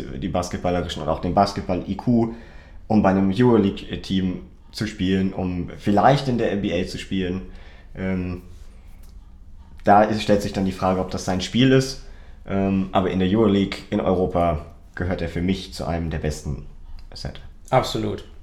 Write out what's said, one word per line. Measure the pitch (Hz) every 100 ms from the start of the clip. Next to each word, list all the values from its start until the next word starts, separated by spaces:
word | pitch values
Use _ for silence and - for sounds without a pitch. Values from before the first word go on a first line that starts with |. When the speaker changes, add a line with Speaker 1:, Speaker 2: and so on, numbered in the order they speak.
| - 69
Speaker 1:
die | 95
basketballerischen | 90 87 92 90 90 85 87
und | 76
auch | 80
den | 90
Basketball-I | 101 98 101 - 87 - 95
Q, | 123 117 113 - - - - - -
um | 110
bei | 95
einem | 95 98 95
Euroleague-Team | 123 110 98 - - 90 - 95 92 87 - - -
zu | - 107
spielen, | - 92 95 95
um | - 92 87 - -
vielleicht | 107 101 123 143 131
in | 113
der | 101
N | 101
B | 98
A | 87 92
zu | -
spielen. | - 95 90 92 - - - - - 95
Ähm, | 95 92 90 87 - - - - - - - - - - - - - -
da | 104 101
ist, | 113 107
stellt | - 101
sich | 101
dann | 101 95
die |
Frage, | - 95 92
ob | 92
das | 90 -
sein | 92
Spiel | - 113 131
ist. | 131 135 - - - - - -
Ähm, | 98 98 95 92
aber | 98 92
in | 92
der | 92
Euroleague | 110 104 101 98 - -
in | 104
Europa | 87 92 92 87 85 78 - - - -
gehört | 90 85
er | 85
für | 85
mich | 90 95 -
zu | - 82
einem | 82 82
der | 80
besten | 78 - 151 - - - - - -
Center. | - - - - - -
Speaker 2:
Absolut. | 131 - 113 107 98 - -